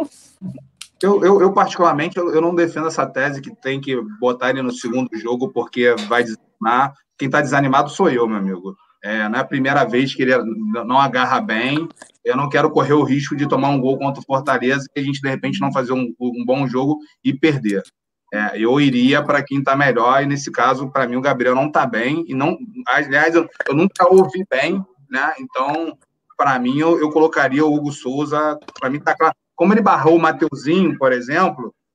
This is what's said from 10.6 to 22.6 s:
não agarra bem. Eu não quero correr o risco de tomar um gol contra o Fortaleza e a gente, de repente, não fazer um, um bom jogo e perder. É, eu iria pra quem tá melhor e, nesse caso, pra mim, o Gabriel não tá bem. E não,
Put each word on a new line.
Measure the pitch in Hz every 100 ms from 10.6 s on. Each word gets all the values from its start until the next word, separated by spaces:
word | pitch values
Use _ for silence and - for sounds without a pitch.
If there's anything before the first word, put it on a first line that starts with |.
| 107 117 110
não | 131
agarra | 139 127 123 123
bem. | 107 110 127 151 165 - - _
Eu | 117 127
não | 143
quero | 143 151
correr | 156 139
o | 147
risco | 127 143 - 143
de | 143
tomar | 131 139
um | 139
gol | 127 135
contra | 139 139
o |
Fortaleza | - 135 139 123 123 139 131 143
e |
a |
gente, | 139 139
de | 139
repente, | 196 127 -
não | 135
fazer | 135 123
um, | 131 120 -
um | 123 120
bom | 117 135 131
jogo | 123 139 151 - _
e | -
perder. | 139 160 139 107 98 - _ _ _ _
É, | 104 104 104
eu | 113 143
iria | 143 123 127 147
pra | 147 143
quem | 135 139
tá | 139 135
melhor | 139 117 120 135
e, | 143
nesse | 143 -
caso, | - 123 131 139
pra | 135 123
mim, | 123
o |
Gabriel | 139 127 123
não | 127 147
tá | 156 131
bem. | 110 123 160 170
E |
não, | 135 156 185